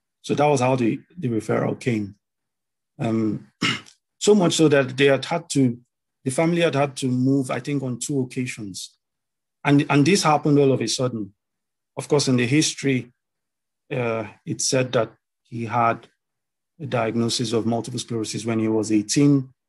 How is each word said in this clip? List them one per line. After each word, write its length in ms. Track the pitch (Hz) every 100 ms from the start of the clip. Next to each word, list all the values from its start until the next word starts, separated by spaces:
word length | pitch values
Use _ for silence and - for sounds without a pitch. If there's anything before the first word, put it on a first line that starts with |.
| _ _
So 120 | -
that 120 | 143 151
was 120 | 139
how 140 | 127
the, 240 | 131 117 135 - -
the 120 | 131
referral 500 | 110 - 117 - -
came. 380 | 131 110 101 - _ _ _ _ _ _ _ -
Um, 480 | 117 113 107 - - - - -
<clears throat> 340 | - _ _ -
so 160 | 202
much 200 | 208 170
so 120 | - 156
that 300 | 139 131 127
they 80 |
had 200 | 139 135
had 240 | - 170 165
to, 280 | 143 131 120 _ _ _ _
the 80 | 135
family 300 | 131 165 170
had 120 | 165
had 220 | 139 143 131
to 100 | 131
move, 420 | 127 131 139 131
I 120 | 120
think, 240 | 127 143
on 160 | 127 120
two 220 | - 139
occasions. 760 | 131 135 123 - 101 87 - _ _ _ _ _ _ _
And, 240 | 143 143 -
and 160 | 143
this 200 | 143 202
happened 340 | 160 147 156 143
all 140 | 139
of 80 | 123
a 80 | 117
sudden. 440 | - 127 113 101 _ _ _ _ _ _ -
Of 120 | 127
course, 180 | 143 139
in 100 | 123
the 100 | 117
history, 640 | 147 151 - 139 127 - _ _ _ _ _ _ _ -
uh, 320 | 135 117 113 104 -
it 160 | - -
said 300 | - 135 127
that 180 | 127 107 - _ _
he 220 | _ 117 117
had 420 | 120 117 113 - _ _ _ _ _ _ -
a 60 | 139
diagnosis 680 | 123 113 117 117 110 113
of 120 | 113
multiple 360 | 107 117 110 123
sclerosis 440 | - 117 107 104
when 140 | 113 113
he 80 | 110
was 240 | 110 107
eighteen. 600 | 107 104 147 143 139 131 _